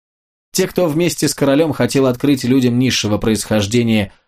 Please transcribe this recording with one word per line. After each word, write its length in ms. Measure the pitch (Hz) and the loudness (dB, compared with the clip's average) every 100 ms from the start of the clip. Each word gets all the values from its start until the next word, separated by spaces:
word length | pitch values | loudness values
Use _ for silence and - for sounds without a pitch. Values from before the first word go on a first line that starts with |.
| _ _ _ _ _ | _ _ _ _ _
Те, 160 | - 185 | -4 -2
кто 200 | - 180 | 0 -2
вместе 400 | 147 175 - 151 | 0 -2 -2 -4
с 80 | - | 0
королем 360 | 139 139 160 | 0 2 0
хотел 360 | 139 120 143 135 | 0 0 2 0
открыть 360 | 123 143 139 | 0 0 0
людям 360 | 120 131 123 120 | 2 2 2 2
низшего 400 | 131 107 107 104 | 0 0 -2 -2
происхождения 920 | 113 107 - 107 101 120 117 110 98 - | 0 -2 0 -2 0 0 2 0 -2 -8